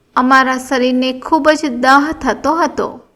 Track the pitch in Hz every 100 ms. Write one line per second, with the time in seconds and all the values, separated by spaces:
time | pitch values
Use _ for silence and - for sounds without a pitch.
0 | _ - 254 262 254 254 254 262 254 254
1 | 254 254 - 320 302 311 302 240 262 277
2 | 302 311 262 - 277 320 311 - 185 -
3 | _